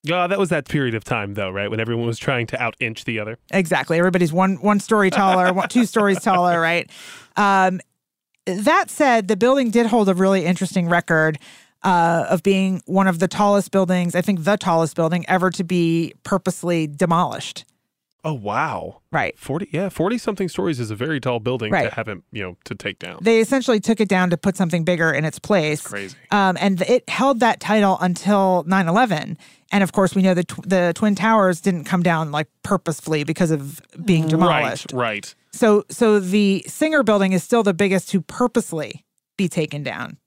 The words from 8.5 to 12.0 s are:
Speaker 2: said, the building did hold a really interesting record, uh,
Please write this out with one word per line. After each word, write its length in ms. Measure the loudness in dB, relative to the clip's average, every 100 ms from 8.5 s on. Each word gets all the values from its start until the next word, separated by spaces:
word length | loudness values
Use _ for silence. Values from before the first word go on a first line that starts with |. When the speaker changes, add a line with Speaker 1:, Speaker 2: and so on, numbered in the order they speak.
| -2 2 2 0
Speaker 2:
said, 380 | 0 2 4 2
the 80 | 0
building 340 | 2 2 2
did 180 | 2 2
hold 200 | 2 2
a 60 |
really 320 | 2 2 2 0
interesting 420 | -2 -2 -2 2
record, 520 | 0 2 2 2 0 -12 -20 _ _
uh, 420 | 0 2